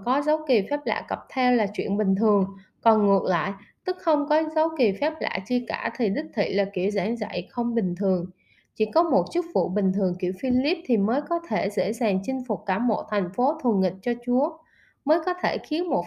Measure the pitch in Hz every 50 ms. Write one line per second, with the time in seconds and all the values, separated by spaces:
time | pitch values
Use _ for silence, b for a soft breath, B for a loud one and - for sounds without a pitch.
0 | - 240 262 294 285 302 302 311 311 - 254 214 190 - 285 294 294 240 - -
1 | - - - - - - - 269 254 247 247 233 208 196 226 - - - 202 202
2 | 208 190 190 196 226 214 208 202 190 190 B B B B B _ - 233 220 214
3 | 208 202 196 190 - - 180 160 147 190 202 196 B B B B - 370 370 -
4 | - 339 302 294 285 294 302 320 320 311 311 311 311 330 320 302 247 202 190 -
5 | 277 320 311 - - - - - 190 - 247 247 247 - - - - 233 - -
6 | 247 196 196 277 311 320 - 226 170 - 170 202 196 196 - 180 180 202 208 202
7 | 175 220 240 226 220 - - 180 180 - - 240 233 240 233 226 190 180 175 170
8 | 208 190 185 175 170 - b b b b b b b b b - 214 214 - 311
9 | 339 330 269 185 175 - - 349 330 - - 196 170 175 185 202 196 185 185 202
10 | 196 180 180 185 185 180 190 - - 254 247 247 262 302 349 320 - - 240 202
11 | 196 214 240 285 302 - 339 330 330 - 226 175 - 208 196 196 151 190 233 -
12 | 247 214 190 190 190 262 262 262 247 - 208 170 - - 185 208 247 247 202 -
13 | - - 214 202 185 170 190 - 247 285 320 311 - 247 214 190 190 180 190 -
14 | - 240 240 240 - 247 247 254 285 339 - b b b b b b b b b
15 | - 277 320 339 330 370 349 359 - 175 - - - - 302 320 359 349 277 180
16 | 170